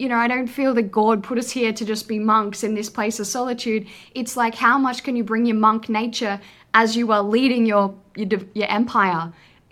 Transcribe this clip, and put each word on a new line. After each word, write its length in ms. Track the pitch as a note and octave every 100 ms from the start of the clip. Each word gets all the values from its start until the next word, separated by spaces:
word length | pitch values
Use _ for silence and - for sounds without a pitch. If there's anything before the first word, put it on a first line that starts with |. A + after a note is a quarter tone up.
you 80 | C4
know, 80 | A#3
I 100 | A#3+
don't 220 | B3+ B3
feel 260 | - C4+
that 160 | A#3+ G3
God 320 | G#3+ G#3+ G#3+
put 160 | - A#3
us 140 | A#3
here 200 | C4 A3+
to 120 | A3
just 240 | G#3+ G#3+ -
be 100 | G#3+
monks 460 | G#3+ A3 G3+ -
in 100 | A3+
this 160 | G#3+ G#3+
place 300 | - G#3+ A3+
of 80 | G3+
solitude. 580 | B3 B3+ B3 A#3 A3 G3+ - - C4
It's 200 | A#3 B3
like, 200 | A3+ A3+
how 220 | A#3 C#4
much 260 | C4 B3+
can 100 | C#4
you 80 | A#3+
bring 240 | G#3+ A3 A#3
your 100 | A3
monk 320 | G#3+ A3 A3
nature 520 | G#3+ A#3 - G#3+ G3+ - - _
as 220 | A3 A3+ A#3
you 160 | A3+
are 100 | G#3
leading 440 | G3+ A#3 C4 A#3+ A3+
your, 280 | G3+ G3 G3 _ -
your, 240 | F#3+ G3 F#3
your 120 | G#3+ G3+
empire? 640 | G#3 A#3+ A#3 F#3+ E3 E3+ - - _ _